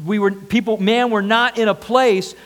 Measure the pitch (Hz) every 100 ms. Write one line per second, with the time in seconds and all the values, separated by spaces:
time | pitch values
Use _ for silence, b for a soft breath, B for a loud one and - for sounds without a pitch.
0 | 156 208 202 196 - 233 226 202 196 233
1 | 247 214 196 226 247 233 220 196 - 254
2 | 254 190 185 -